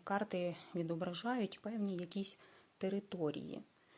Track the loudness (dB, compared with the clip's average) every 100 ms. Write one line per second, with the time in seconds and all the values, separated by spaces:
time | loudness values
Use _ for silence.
0 | 2 2 2 2 0 -2 -4 0 0 2
1 | 0 0 0 2 2 -2 -4 0 0 0
2 | -2 -2 -4 -6 -16 -20 -20 -2 0 0
3 | -2 0 0 0 -4 -8 -10 _ -20